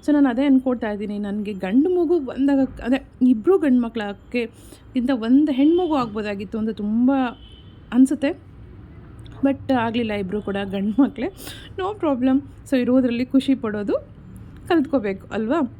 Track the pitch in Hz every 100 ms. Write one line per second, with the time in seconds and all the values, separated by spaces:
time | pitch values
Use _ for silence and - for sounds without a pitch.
0 | - 294 277 233 285 262 262 247 220 208
1 | 208 208 208 208 202 190 185 226 330 359
2 | 320 349 254 - 277 277 262 - 233 254
3 | - - 254 233 208 381 302 247 233 226
4 | 208 202 - 247 226 - - - - 262
5 | 247 262 220 262 311 254 285 349 359 302
6 | 240 208 208 202 202 226 220 220 208 220
7 | 247 269 254 - - - - - - 240
8 | 262 302 277 359 - - - - - -
9 | - - - - 277 277 - 262 226 226
10 | 226 208 196 208 202 196 202 196 196 214
11 | 277 - 254 - - - - - 381 427
12 | 330 262 254 269 277 - - 262 240 254
13 | 247 233 254 269 262 269 226 208 208 494
14 | - - - - - - - 339 269 269
15 | 202 190 - 202 220 320 262